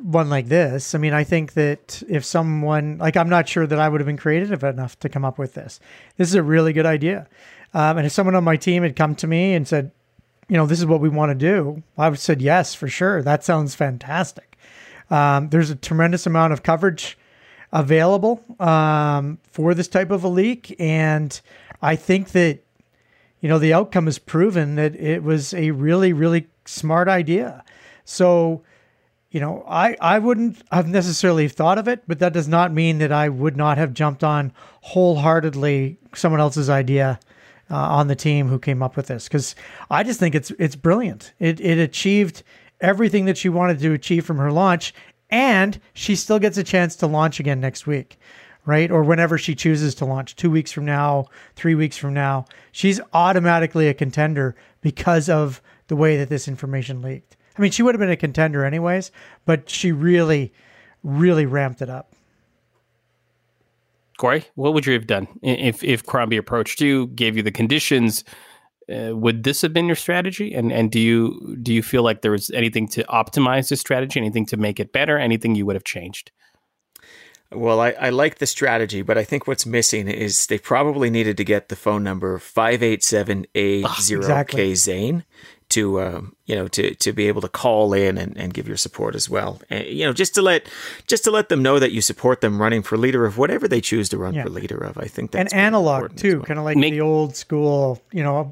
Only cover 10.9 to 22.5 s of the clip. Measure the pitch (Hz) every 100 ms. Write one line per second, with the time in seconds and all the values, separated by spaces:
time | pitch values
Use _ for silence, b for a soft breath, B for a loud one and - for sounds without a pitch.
10.9 | 156 151 151 151 131 156 202 143 151 -
11.9 | - 156 143 - 143 135 175 - - 139
12.9 | - 185 185 135 147 - 160 143 - 139
13.9 | 127 135 160 180 - - _ B B B
14.9 | B B 151 143 139 147 160 151 143 -
15.9 | 160 165 175 180 165 165 151 - 165 190
16.9 | 160 - - b b b b b 160 139
17.9 | 160 170 196 214 233 - - 175 160 156
18.9 | 151 147 143 143 156 _ - 160 175 175
19.9 | 185 180 196 180 180 214 240 - - 160
20.9 | 160 156 156 151 - - B B B 147
21.9 | 160 - 190 190 185 170